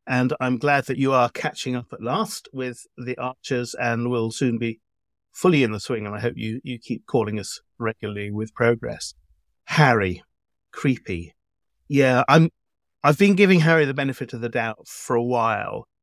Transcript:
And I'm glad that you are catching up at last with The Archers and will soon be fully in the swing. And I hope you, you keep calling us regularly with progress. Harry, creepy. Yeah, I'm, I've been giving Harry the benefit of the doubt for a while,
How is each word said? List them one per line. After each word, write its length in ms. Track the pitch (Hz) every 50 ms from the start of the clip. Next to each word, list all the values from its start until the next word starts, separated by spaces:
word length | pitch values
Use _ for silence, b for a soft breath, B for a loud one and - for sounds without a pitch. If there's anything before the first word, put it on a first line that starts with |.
| -
And 280 | - 131 127 127 123 151 -
I'm 180 | 127 127 127 117
glad 260 | 123 147 143 139 127
that 120 | - 135 117
you 140 | 135 135 135
are 180 | 127 123 120
catching 460 | - - - 151 - - - 131 123
up 160 | 123 117 - -
at 100 | - 110
last 460 | 117 139 196 220 - - - - - -
with 340 | 131 127 127 120 - - _ _
The 200 | - 123 123 127 -
Archers 560 | - 127 131 _ - - 135 123 123 117 -
and 360 | - 123 120 117 117 120 123
will 200 | 123 117 113 113
soon 280 | 110 - 143 127 117 113
be 220 | 117 117 113 _ _ _ _ _ _ _ _ _ _ _ -
fully 300 | - - 185 170 143 127
in 100 | 110 107
the 80 | 101
swing. 240 | - - 131 110 107
And 100 | 104 104
I 60 | 104
hope 140 | 110 120 -
you, 240 | - 110 110 113 131 -
you 160 | - 123 113
keep 280 | - - 123 - _
calling 320 | - - 113 110 104 104 104
us 220 | 95 - - - _ _ _ -
regularly 520 | 117 110 110 - - 107 104 101 101 104
with 220 | 104 104 110 110 -
progress. 600 | - 123 117 120 117 - 113 110 - - - - _ _ _ _ _ _ _ _ _ _
Harry, 580 | - - 156 151 131 120 110 98 92 90 - - _ _ _ _ _ _ _ _ _ -
creepy. 600 | - - 143 127 - - - 95 82 87 - _ _ _ _ _ _ _ _ _ _ _ -
Yeah, 340 | 147 139 135 131 127 123 127 -
I'm, 220 | 139 165 165 165 _ _ _ _ _ _ _ _ _ _ -
I've 160 | 143 151 -
been 160 | 202 202 202
giving 260 | 180 202 185 190 175
Harry 260 | 156 165 165 160 151
the 80 | 135 139
benefit 400 | 143 139 135 127 - 131 113 -
of 80 | 117 117
the 80 | 120
doubt 360 | 117 127 113 113 110 - 82
for 300 | - - - - - 127
a 60 | 117 120
while, 640 | 123 123 120 113 113 107 104 104 101 104 107 - _ _ _